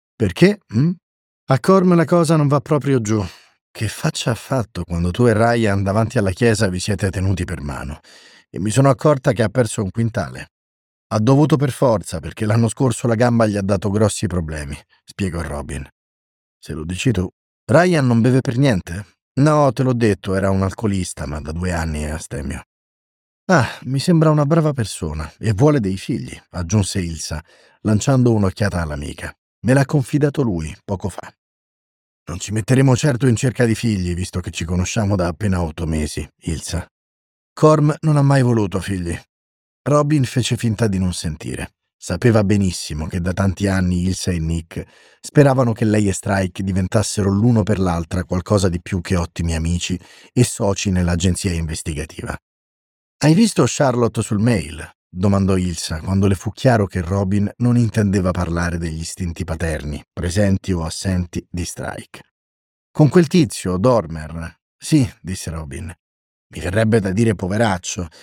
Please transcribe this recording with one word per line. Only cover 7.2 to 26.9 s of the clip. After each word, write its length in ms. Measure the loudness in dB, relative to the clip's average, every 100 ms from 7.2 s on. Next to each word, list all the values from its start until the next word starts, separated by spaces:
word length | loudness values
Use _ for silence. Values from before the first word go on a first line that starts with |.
| -2 -2
per 160 | -4 -8
mano? 400 | -8 -8 -10 -12 _ -20 -20 -20 _
E 100 | -8
mi 120 | -2
sono 180 | 2 4
accorta 440 | 4 2 2 0
che 100 | 0
ha 80 | 0
perso 320 | 0 -2 -2
un 80 | -4
quintale." 640 | -2 -2 -2 -6 -10 -18 _ _ _ _ _ -4
"Ha 100 | 0
dovuto 380 | 4 4 4 2
per 140 | 0
forza, 480 | 0 0 0 -4 -10
perché 280 | -10 -4 0
l'anno 220 | 2 2
scorso 380 | 2 0 0 0
la 80 |
gamba 320 | 2 2 4 2
gli 120 | 0
ha 40 |
dato 280 | 0 0 0
grossi 360 | 2 2 0 -4
problemi", 480 | -2 -4 -8 -10 -12 -16 _
spiegò 380 | -14 -6 -4 -4
Robin. 440 | -6 -8 -8 -10 -12 _ _ _ _ _ _ _
"Se 140 | -12
lo 140 | -8 -6
dici 240 | -2 0
tu." 180 | 0 -2 -6 _ _ 2
"Ryan 400 | 4 4 2 2
non 160 | 2
beve 180 | 4 2
per 160 | 0 0
niente?" 480 | 2 0 -4 -10 -12 _ _
"No, 360 | 0 2 4 2
te 80 | 2
l'ho 100 | 0
detto, 420 | 2 2 0 -2
era 140 | 0 2
un 140 | 2
alcolista, 640 | 0 0 -2 -2 -4 -8 -8
ma 160 | -8
da 100 | -8
due 200 | -4 -4
anni 320 | -2 -4 -4
è 40 | -6
astemio." 540 | -8 -8 -10 -8 -10 -14 _ _ _ _ _ _ _ 2
"Ah, 180 | 2 2 -4
mi 160 | -6 -2
sembra 320 | 2 4 4
una 160 | 2 2
brava 260 | 2 0
persona 560 | -2 -6 -6 -8 -6 -10 -6
e 160 | -2
vuole 260 | 2 4 4
dei 160 | 0 -4
figli", 440 | -4 -6 -6 -14 _
aggiunse 500 | -10 -2 0 0